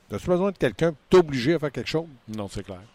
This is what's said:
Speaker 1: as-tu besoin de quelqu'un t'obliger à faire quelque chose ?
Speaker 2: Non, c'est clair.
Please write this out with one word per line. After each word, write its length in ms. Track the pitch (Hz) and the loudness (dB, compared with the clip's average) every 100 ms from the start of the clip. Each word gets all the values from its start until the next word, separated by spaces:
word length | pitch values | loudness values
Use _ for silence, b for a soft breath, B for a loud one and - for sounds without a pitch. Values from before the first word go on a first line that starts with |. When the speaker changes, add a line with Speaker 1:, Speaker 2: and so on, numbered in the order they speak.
| - | -12
Speaker 1:
as-tu 140 | 101 - | -8 -2
besoin 260 | 180 196 | 0 0
de 60 | 185 | 0
quelqu'un 340 | 139 - 165 147 - | -2 2 0 -2 4
t'obliger 460 | 185 160 135 120 | 6 6 2 0
à 40 | 165 | 0
faire 140 | 147 | -2
quelque 160 | 127 110 | -6 -4
chose ? 180 | 156 165 131 - | -4 -6 -12 -12
Speaker 2:
Non, 180 | 107 101 | -8 -8
c'est 100 | 107 | -10
clair. 180 | 98 90 110 | -12 -14 -18